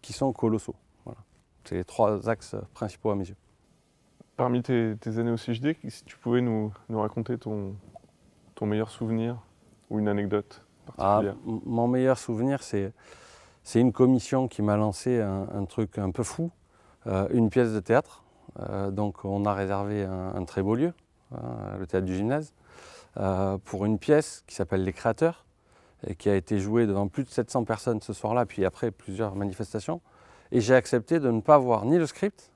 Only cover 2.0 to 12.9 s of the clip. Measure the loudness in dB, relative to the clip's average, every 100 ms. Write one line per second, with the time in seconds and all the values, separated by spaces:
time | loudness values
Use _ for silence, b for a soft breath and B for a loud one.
2 | 4 4 -2 -4 -4 -12 -12 -8 -8 -4
3 | -2 -2 -4 -10 _ _ _ _ _ _
4 | _ _ -20 -2 0 0 0 0 2 -2
5 | -4 -2 0 -2 -2 -2 -2 -4 -8 -14
6 | -20 -10 0 2 2 0 -2 -6 -6 -2
7 | -2 -2 -6 -6 -6 -6 -8 -10 -18 -20
8 | _ _ _ _ _ -6 -2 0 -2 -4
9 | -4 -2 -2 -6 -14 _ _ _ _ -2
10 | 2 2 2 0 -2 -16 _ _ -18 -2
11 | 4 4 2 -4 -6 -6 -2 0 2 2
12 | 2 2 -2 -2 0 -2 -4 -4 -4